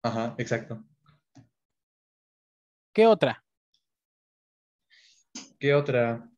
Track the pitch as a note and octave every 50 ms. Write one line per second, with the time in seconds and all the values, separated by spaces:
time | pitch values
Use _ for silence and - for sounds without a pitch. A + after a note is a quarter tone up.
0 | - A#2 G#2+ A2+ A2+ A#2 - - B2 - A#2+ A2+ - - A#2 A2 - _ _ _
1 | _ _ _ _ _ _ _ - - _ _ _ _ _ _ _ _ _ _ _
2 | _ _ _ _ _ _ _ _ _ _ _ _ _ _ _ _ _ _ _ -
3 | A3 A3+ G#3+ F3 D#3+ C3 A2 - _ _ _ _ _ _ _ _ _ _ _ _
4 | _ _ _ _ _ _ _ _ _ _ _ _ _ _ _ _ _ _ _ -
5 | _ _ _ _ _ _ _ - - - _ _ - C#3 C#3+ C#3+ C#3+ C#3+ C3 B2
6 | A#2 A#2 A#2 A#2 - - _